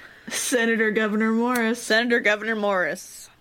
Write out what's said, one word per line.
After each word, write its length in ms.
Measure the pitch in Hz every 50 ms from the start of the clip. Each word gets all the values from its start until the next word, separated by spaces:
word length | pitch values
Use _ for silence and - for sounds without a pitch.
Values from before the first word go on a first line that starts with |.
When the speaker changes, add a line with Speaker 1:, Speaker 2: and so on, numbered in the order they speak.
| - - - - - -
Speaker 1:
Senator 600 | - - - - 277 240 226 233 226 220 226 214
Governor 400 | 202 214 220 214 208 214 220 220
Morris. 480 | 226 226 233 247 254 240 226 220 233 240
Speaker 2:
Senator 380 | - - 214 220 240 247 233 233
Governor 360 | 190 202 208 208 214 220 226
Morris. 720 | 214 208 202 196 185 175 147 165 190 - - - - - - - _